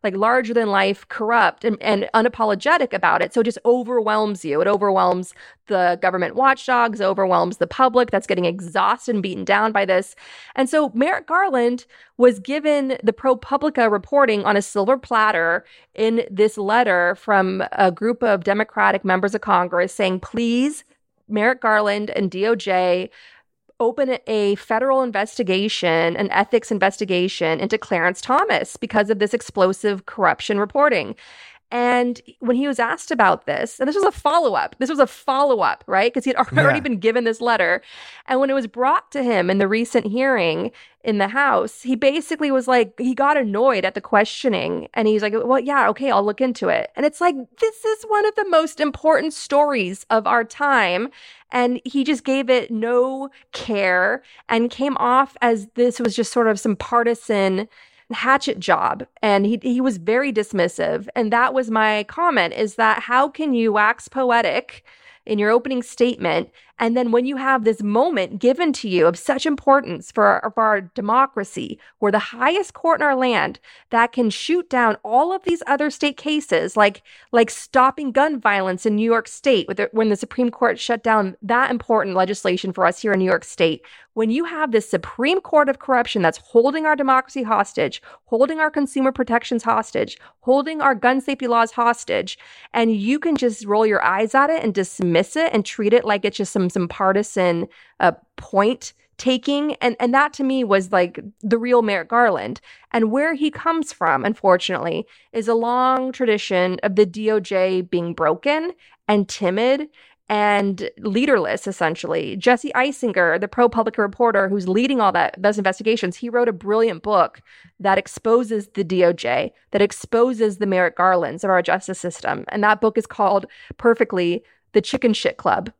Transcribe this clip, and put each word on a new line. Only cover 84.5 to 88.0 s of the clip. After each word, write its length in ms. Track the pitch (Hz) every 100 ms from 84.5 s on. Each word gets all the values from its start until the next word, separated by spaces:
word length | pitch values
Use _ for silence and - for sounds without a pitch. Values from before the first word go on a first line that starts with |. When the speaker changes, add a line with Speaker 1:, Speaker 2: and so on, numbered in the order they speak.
| 330 311
Speaker 1:
this 160 | 220 -
Supreme 520 | 185 - - 269 381
Court 280 | - 302 277
of 100 | 269
corruption 420 | - 254 247 214
that's 160 | 170 -
holding 480 | _ 233 247 311 311
our 100 | 294
democracy 460 | 269 262 262 -
hostage, 580 | 226 208 202 - - -